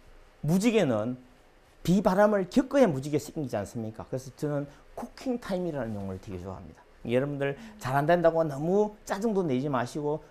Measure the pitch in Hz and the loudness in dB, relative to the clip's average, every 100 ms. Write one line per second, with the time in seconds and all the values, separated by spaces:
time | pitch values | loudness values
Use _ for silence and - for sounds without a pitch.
0 | - - - _ 147 190 233 220 151 107 | -20 -20 -20 _ 0 2 4 4 4 2
1 | 117 127 - - _ _ _ - - 190 | 0 -6 -12 -20 _ _ _ -6 0 2
2 | 196 185 208 208 180 247 254 277 226 135 | 4 6 6 4 2 0 2 4 4 4
3 | 143 147 - 165 131 107 95 120 110 - | -2 -4 -4 -6 -4 -4 -4 -6 -8 -10
4 | 87 127 131 - 147 147 147 - - - | -8 -8 -10 -8 -4 -4 -6 -12 -18 -14
5 | 247 - 262 240 - 185 175 147 113 104 | -14 -10 -6 -6 -4 -4 -4 -4 -6 -6
6 | 98 95 - 92 95 87 76 - - - | -8 -8 -10 -10 -10 -12 -14 -20 -20 -14
7 | 117 123 143 139 139 139 - - 131 139 | -2 0 0 -2 -4 -4 -12 -10 -2 0
8 | 147 175 165 165 160 139 160 196 208 - | 4 4 4 4 0 -2 0 2 2 -2
9 | - 196 226 196 170 127 147 131 120 156 | -8 -4 0 0 0 0 0 -2 -2 -4
10 | 147 151 - | -4 -4 -6